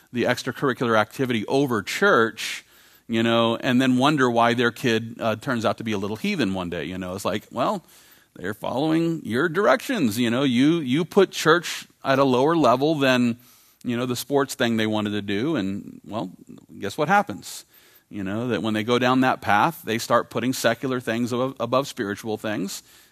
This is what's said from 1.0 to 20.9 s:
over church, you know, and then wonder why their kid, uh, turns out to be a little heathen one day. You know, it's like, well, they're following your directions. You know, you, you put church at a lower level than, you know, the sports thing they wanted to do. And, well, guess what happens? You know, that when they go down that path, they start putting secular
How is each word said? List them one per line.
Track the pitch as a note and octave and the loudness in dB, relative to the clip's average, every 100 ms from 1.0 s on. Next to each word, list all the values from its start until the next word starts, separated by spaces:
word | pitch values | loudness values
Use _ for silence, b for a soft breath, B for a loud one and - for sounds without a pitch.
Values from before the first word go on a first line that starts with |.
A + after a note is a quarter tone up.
| G#2 - B2+ A#2 - | 2 -2 -2 -2 0
over | C3+ C#3+ A2+ | 0 2 -2
church, | F#2 - G3+ C#3+ A2+ - - - b b b b - | -4 0 4 4 2 -2 -10 -10 b b b b -4
you | A2+ | 0
know, | A#2 A#2 A#2 A#2 | 2 2 2 0
and | C3+ B2 | 0 2
then | C3 B2+ | 2 2
wonder | C#3 D#3 B2+ | 2 2 2
why | A#2 A#2 | 4 2
their | A#2 A#2 | 2 0
kid, | - B2+ A2+ A2+ A#2 | 0 0 0 -2 -6
uh, | A2+ G#2+ | -4 -4
turns | C#3+ A#2+ | -4 -2
out | G#2+ G#2+ | -2 -2
to | |
be | A2+ | -4
a | G#2 | -4
little | G2+ A2 | -4 -4
heathen | G3+ G3 G#2 | -4 -2 -2
one | F#2+ F2 | -2 -6
day. | F2 | -6
You | D2 F#2 | -6 -8
know, | F#2 | -8
it's | F#2+ | -6
like, | G#2 G#2 - | -4 -6 -6
well, | A2+ D3+ G3+ b b b b b - | -4 -2 -4 b b b b b -10
they're | F2+ | -10
following | G#2+ - B2 D#3 D#3+ E3 E3 | -6 -6 -2 0 0 0 -2
your | - A2+ E3+ | -4 -2 0
directions. | D#3+ A3 C4 - A#3+ B2 G#2+ | 2 2 2 0 -2 0 0
You | A#2 | 0
know, | A#2+ | 0
you, | C#3+ A#2+ D3 E3+ | 2 4 4 2
you | C3 C#3 | 0 -2
put | F3+ G#3 F#3+ | 2 2 2
church | - D#3+ E3+ E3 - - _ | 2 2 2 2 -10 -14 _
at | - C3+ | 0 4
a | |
lower | C#3 B2 C#3+ E3+ | 4 4 4 4
level | C3 B2+ D3 D#3 | 4 4 2 2
than, | C3+ B2+ A#2+ A2+ b b b b | 4 4 2 0 b b b b
you | - A#2+ | -6 -4
know, | B2+ | -2
the | A#2+ | -4
sports | - C#3+ C#3 | 0 0 0
thing | - A#2 A2+ | -2 0 2
they | A2 | 0
wanted | G#2+ G#2 | 0 0
to | G#2 | -2
do. | G2+ G2+ C#3+ D3+ | -2 -2 -2 -2
And, | F#2+ G2 - - | -2 -6 -10 -18
well, | - G2+ F#3 - - - - D#2+ | -10 -8 -8 -12 -20 -20 -20 -12
guess | G2 - | -10 -4
what | D3 | 2
happens? | G3+ G3 F#2 - - - b b b b | 2 2 -8 -12 -16 -18 b b b b
You | G2+ | -10
know, | F#2+ G#2+ B2 | -6 -4 -2
that | G#2 | -2
when | A2 | 0
they | G#2+ | -2
go | A2 A#2+ | 0 2
down | B2 C3 | 4 4
that | C3 G2+ | 2 0
path, | - G#2 D3 - | 2 2 2 -2
they | - A2+ | -6 -6
start | - A#2 - | 2 0 2
putting | B2+ A#2+ | -4 -4
secular | B2+ A#2+ A#2 C3+ | 0 0 0 -2